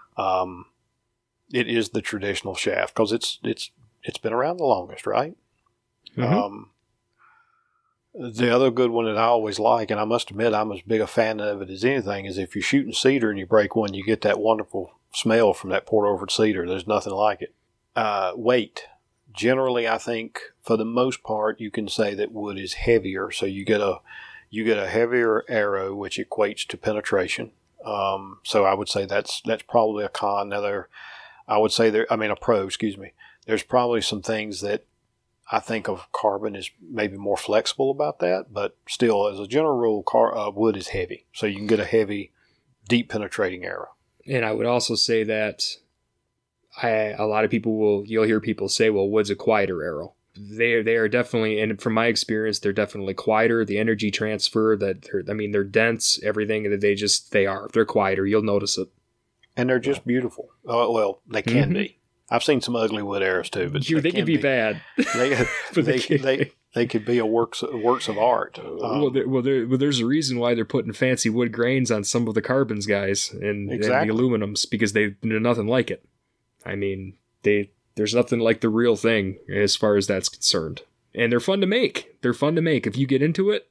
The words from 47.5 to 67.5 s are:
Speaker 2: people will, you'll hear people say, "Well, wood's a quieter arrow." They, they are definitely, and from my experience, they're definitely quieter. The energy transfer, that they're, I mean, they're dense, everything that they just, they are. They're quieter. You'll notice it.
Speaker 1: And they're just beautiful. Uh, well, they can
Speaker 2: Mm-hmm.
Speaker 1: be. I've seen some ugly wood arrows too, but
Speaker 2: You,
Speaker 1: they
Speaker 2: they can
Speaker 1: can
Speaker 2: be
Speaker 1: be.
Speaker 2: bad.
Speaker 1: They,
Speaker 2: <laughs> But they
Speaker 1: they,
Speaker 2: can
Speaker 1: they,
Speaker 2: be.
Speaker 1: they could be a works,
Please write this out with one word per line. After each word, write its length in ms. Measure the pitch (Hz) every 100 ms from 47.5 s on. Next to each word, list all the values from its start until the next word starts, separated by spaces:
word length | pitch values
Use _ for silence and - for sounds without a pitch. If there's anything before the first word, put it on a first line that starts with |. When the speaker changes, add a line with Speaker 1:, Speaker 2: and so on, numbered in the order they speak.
Speaker 2:
people 280 | 113 113 110
will, 280 | 107 101 104
you'll 200 | 110 110
hear 140 | 107
people 260 | 110 107 98
say, 200 | - 110
"Well, 200 | 101 98
wood's 200 | 107 104
a 60 | 98
quieter 460 | - 107 98 87
arrow." 320 | 73 73 87 - _ 95
They, 460 | 101 107 117 117
they 140 | 110 113
are 100 | 110
definitely, 520 | 123 120 120 110 107
and 200 | 110 107
from 120 | 120
my 120 | 110 117
experience, 520 | 110 - 110 110 101
they're 140 | 104
definitely 400 | 101 101 104 98 95
quieter. 480 | - 110 117 117 104
The 140 | 101
energy 320 | 110 110 107
transfer, 640 | - 107 104 - 113 110 107
that 260 | 98 92
they're, 200 | - 98 90
I 40 |
mean, 180 | 107 104
they're 120 | 104
dense, 580 | 98 110 113 113 - -
everything 460 | 107 107 107 107 104
that 120 | 101
they 120 | 104
just, 380 | 101 104 - -
they 160 | 104 98
are. 220 | 98 107
They're 120 | 113 107
quieter. 420 | 107 98 95 98
You'll 160 | 107
notice 340 | 107 101 101 -
it. 120 | 95 _ _ _ _ _ _ -
Speaker 1:
And 140 | 127
they're 100 | 127
just 260 | 127 139 120
beautiful. 440 | 123 123 - - _ 113
Uh, 200 | 117 117
well, 300 | 113 104 98 -
they 140 | 107
can 220 | 107 123 143
Speaker 2:
Mm-hmm. 40 |
Speaker 1:
be. 200 | 185 - - _ _ _
I've 140 | 117
seen 160 | - 135
some 160 | - 120
ugly 260 | 110 107
wood 220 | 101 98
arrows 260 | 95 92 -
too, 200 | 104 90
but 200 | 147 139
Speaker 2:
You, 60 | 160
Speaker 1:
they 60 |
Speaker 2:
they 100 | 151
can 60 | 185
Speaker 1:
can 60 | 165
Speaker 2:
be 100 | 156
Speaker 1:
be. 60 |
Speaker 2:
bad. 380 | 139 131 110 104 - - - 120
Speaker 1:
They, 140 | 127 127 120 -
Speaker 2:
<laughs> 140 | -
But 120 | 170 156
they 80 |
Speaker 1:
they, 60 | 127
Speaker 2:
can 220 | - 147
Speaker 1:
they, 160 | 135 135
Speaker 2:
be. 140 | - - _ 120
Speaker 1:
they 100 | 120
could 200 | 113 107
be 120 | 123
a 60 | 110
works, 380 | 113 113